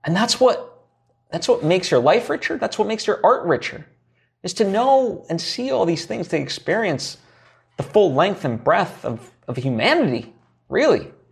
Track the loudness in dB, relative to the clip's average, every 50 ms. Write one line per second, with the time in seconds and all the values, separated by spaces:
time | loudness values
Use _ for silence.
0 | -2 -2 0 0 0 0 2 4 4 4 4 2 -6 -14 -20 _ _ _ _ _
1 | _ _ _ _ _ _ -10 -6 0 0 0 2 2 2 2 2 2 2 2 4
2 | 4 4 4 4 2 -2 -6 -4 -4 -6 -4 -4 -4 -6 -2 -2 -2 -2 -2 -4
3 | -2 -2 -2 2 4 2 2 2 2 0 0 0 -2 -8 -12 -12 -18 _ _ _
4 | _ _ _ _ _ _ _ _ -12 -10 -2 -2 -2 0 2 0 2 4 4 4
5 | 4 0 -4 -8 -6 -6 -6 -6 -4 -6 -8 -6 -4 -2 0 0 2 0 0 -2
6 | -4 -8 -8 -8 -6 -4 -4 -4 -4 -4 -10 -8 -4 -2 -2 0 0 -2 -2 -4
7 | -6 -10 -12 _ _ _ _ _ _ _ _ _ _ _ _ -10 -10 0 2 2
8 | 4 4 4 2 2 2 0 -4 -4 -4 -6 -2 2 2 2 2 2 -2 -6 -10
9 | -8 -8 -8 -8 -12 -20 _ _ _ -10 -8 -4 -4 -4 -2 0 2 2 2 2
10 | 2 0 0 -4 -6 -12 _ _ _ _ _ _ _ _ 0 2 4 4 4 2
11 | 0 -8 -18 _ _ _